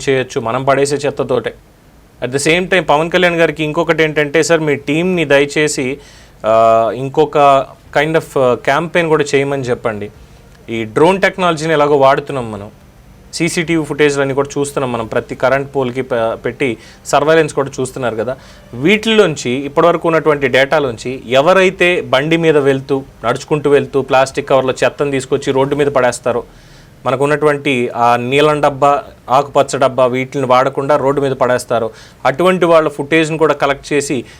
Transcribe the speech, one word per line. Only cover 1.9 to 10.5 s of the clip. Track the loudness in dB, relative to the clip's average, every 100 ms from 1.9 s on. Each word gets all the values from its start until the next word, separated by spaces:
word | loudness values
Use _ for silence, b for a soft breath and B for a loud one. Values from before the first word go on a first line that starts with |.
| _ _ -12 -6
At |
the | -2 0
same | 0 0
time | 0
పవన్ | 2 0 0
కళ్యాణ్ | 0 2 2
గారికి | 0 0
ఇంకొకటి | -4 -2 0 0
ఏంటంటే, | 0 0 0 0
సార్ | 2 0
మీ | 0 -2
టీంని | -2 -2 0 0 2
దయచేసి, | 2 2 0 -2 -2 -6 -6 B B B B 2
ఆ, | 4 6 4 2 -2
ఇంకొక | -2 0 0 4 4 4 0 -10 -4 -2
kind | 0 -2
of, | -2 0
ఆ, | 0 0 0
క్యాంపెయిన్ | 0 0 -2 2
కూడా | 0 2 0
చేయమని | 0 -4
చెప్పండి. | -4 -4 -4 -6 -10 -16 b b b